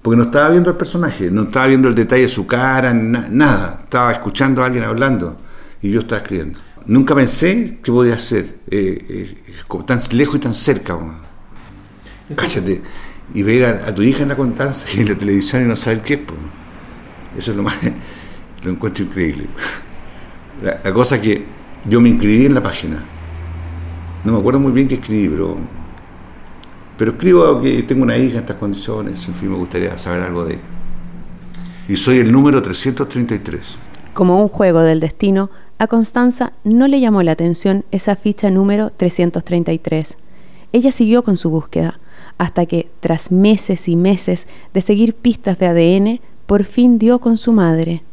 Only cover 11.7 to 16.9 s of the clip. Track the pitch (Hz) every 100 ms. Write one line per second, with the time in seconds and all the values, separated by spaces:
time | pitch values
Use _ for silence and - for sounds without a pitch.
11.7 | - - - - - - 147 110 - 92
12.7 | 90 - - - - - - 101 120 123
13.7 | 104 87 95 107 135 139 135 131 110 139
14.7 | 135 - 98 104 95 101 98 98 127 123
15.7 | 113 - 113 110 143 147 80 78 - -
16.7 | - -